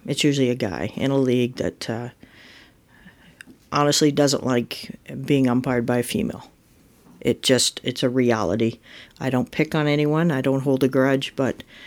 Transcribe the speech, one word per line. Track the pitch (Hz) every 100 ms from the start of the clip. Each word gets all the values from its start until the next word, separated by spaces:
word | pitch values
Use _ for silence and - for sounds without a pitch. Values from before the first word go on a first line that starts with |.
it's | - 139
usually | 151 139 123
a | 123
guy, | 107 67 85 -
in | 135
a | 139
league | 131 123 123 123
that, | 90 - -
uh, | 113 123 - - - - - - _ _ - - _ - - - - -
honestly | 147 147 143 151
doesn't | 143 143 143
like | 131 123 120 - - - - 139
being | 135 139 127
umpired | 123 135 123 120
by | 123
a |
female. | 120 - - - - _ _ _ _ _ - -
It | 123 -
just, | - 123 - -
it's | - 127
a | 131
reality. | 127 120 113 87 110 117 - - - - -
I | 131
don't | 127 120
pick | - 156 160
on | 147
anyone. | 147 147 156 170
I | 131
don't | 135 135
hold | 135 135
a | 135
grudge, | 135 135 135 - -
but | 131 - - -